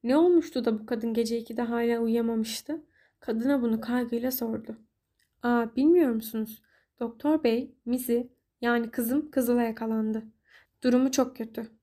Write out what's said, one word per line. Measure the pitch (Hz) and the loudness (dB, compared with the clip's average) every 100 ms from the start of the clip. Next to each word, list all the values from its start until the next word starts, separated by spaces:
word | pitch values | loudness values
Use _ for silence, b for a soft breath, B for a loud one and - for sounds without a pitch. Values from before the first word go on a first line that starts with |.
Ne | 233 285 | 2 4
olmuştu | 349 349 320 254 | 6 4 2 -2
da | 233 220 | 0 -2
bu | - | -4
kadın | 233 226 | -4 -2
gece | 226 220 233 | -2 0 -4
ikide | 226 226 | -4 -6
hala | 233 233 233 233 | -2 0 0 0
uyuyamamıştı? | 233 233 226 226 220 - - 311 b b b b | 2 2 2 0 -2 -6 -8 -10 b b b b
Kadına | - 226 254 285 | -6 -2 0 2
bunu | 233 220 | 0 -2
kaygıyla | 226 247 240 233 247 | -2 -2 -2 -2 -4
sordu. | 254 226 220 220 220 _ _ _ _ _ _ | -4 -4 -6 -10 -16 _ _ _ _ _ _
"Aa, | 240 240 226 247 | 0 0 0 2
bilmiyor | 294 359 285 | 4 6 4
musunuz? | 226 220 220 220 - _ _ _ _ | 0 -4 -6 -6 -10 _ _ _ _
Doktor | 233 233 285 311 | -10 -4 0 2
bey, | 254 233 269 _ | 2 0 -4 _
Missy, | 233 247 254 240 247 _ _ _ | -4 -4 0 -2 -2 _ _ _
yani | 233 240 233 | 0 0 0
kızım | - 226 277 302 | -4 -2 -2 0
Kızıl'a | 269 233 240 | -2 2 2
yakalandı. | 233 220 226 220 220 220 220 _ b b b _ | 0 -4 -4 -2 -2 -4 -8 _ b b b _
Durumu | 254 247 262 | 2 4 2
çok | 262 262 - | 0 -2 -4
kötü." | 226 - 220 _ | -10 -10 -12 _